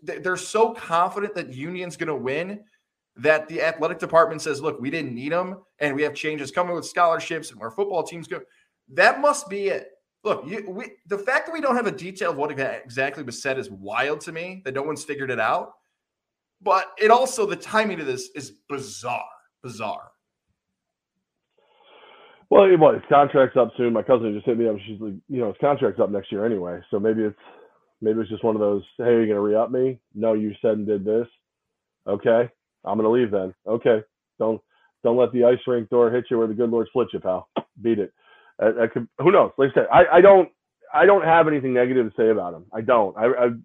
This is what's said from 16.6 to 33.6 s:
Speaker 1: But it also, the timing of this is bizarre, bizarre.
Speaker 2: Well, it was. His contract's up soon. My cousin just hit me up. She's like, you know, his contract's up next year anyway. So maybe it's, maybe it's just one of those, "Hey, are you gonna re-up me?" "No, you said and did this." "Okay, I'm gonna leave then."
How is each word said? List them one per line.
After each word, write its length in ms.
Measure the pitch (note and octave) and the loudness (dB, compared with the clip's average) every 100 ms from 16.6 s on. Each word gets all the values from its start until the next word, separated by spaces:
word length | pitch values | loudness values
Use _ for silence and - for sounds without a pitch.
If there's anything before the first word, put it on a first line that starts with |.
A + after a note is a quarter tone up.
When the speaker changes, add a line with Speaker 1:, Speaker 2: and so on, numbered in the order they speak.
Speaker 1:
But 240 | G3 F#3+ F#3+ - | 0 0 0 0
it 120 | G#3+ | 4
also, 360 | A#3+ C4 - G3+ | 6 4 -2 -4
the 100 | E3+ | -4
timing 440 | - G#3+ G#3+ F3 | -4 -2 -2 -4
of 60 | C#3+ | -6
this 220 | B2 - | -8 -10
is 160 | D3+ C3+ - - | -14 -16 -20 -12
bizarre, 560 | C#3 G#2 - A#2+ A#2 - - _ _ | -12 -10 -12 -8 -8 -10 -18 _ _
bizarre. 480 | C3 A2 A2 - - _ _ _ _ _ _ _ _ _ _ _ _ _ _ _ _ _ _ _ - - _ _ _ | -18 -10 -8 -10 -14 _ _ _ _ _ _ _ _ _ _ _ _ _ _ _ _ _ _ _ -20 -20 _ _ _
Speaker 2:
Well, 140 | - | 6
it 140 | G3 F3+ | 8 8
was. 180 | D3+ A2+ | 8 6
His 120 | - | 4
contract's 480 | C#3+ C#3 C#3+ B2+ C3 | 4 6 4 4 4
up 140 | A2+ - | 0 0
soon. 180 | A#2+ | 0
My 80 | A2+ | 0
cousin 320 | G#2 B2+ A2 | 2 2 2
just 100 | G#2 | -4
hit 140 | A#2 A#2 | -2 0
me 100 | A2+ | 0
up. 80 | G#2 G2+ | -2 -8
She's 140 | G#2 | -12
like, 140 | A2 F#2+ - | -12 -12 -10
you 120 | C3 | -6
know, 80 | A2+ | -4
his 80 | - | -2
contract's 420 | C#3+ C#3 B2 G2 | 0 0 0 0
up 100 | G2+ | -2
next 200 | G2+ F#2+ | -2 -6
year 140 | G#2 | -4
anyway. 360 | A2 G#2+ F2 F2 F2+ | -2 -2 -6 -10 -8
So 80 | G#2+ | -2
maybe 240 | G#2+ A2 | 0 0
it's, 160 | G#2+ G2+ - - _ _ _ _ | -2 -6 -18 -20 _ _ _ _
maybe 180 | A2 A2 | -4 -2
it's 80 | G#2+ | -4
just 160 | G#2+ | -4
one 120 | A#2 G#2+ | -2 0
of 40 | |
those, 220 | G#2 G2+ - - | 0 -2 -6 -4
"Hey, 60 | |
are 180 | A#2+ A#2 | 2 2
you 40 | A2 | 2
gonna 140 | G#2 | 0
re-up 300 | G#2 G#2+ A2+ | 0 0 0
me?" 300 | B2+ C3 B2+ _ | -2 -4 -4 _
"No, 200 | G#2 A2+ | -4 -2
you 180 | A2 G#2+ G2+ | 0 -2 -4
said 120 | A2+ | -2
and 140 | G#2+ G#2 | -2 -2
did 160 | G#2 | -4
this." 260 | F#2+ A2 A#2 _ _ _ _ _ _ _ - | -2 -2 -4 _ _ _ _ _ _ _ -8
"Okay, 440 | G2+ B2 A2+ A#2+ - _ _ | -2 2 2 2 -6 _ _
I'm 140 | - G#2 | -6 0
gonna 100 | A2 | 2
leave 220 | B2 A#2+ | 2 0
then." 240 | G2 F#2 - | -2 -4 -8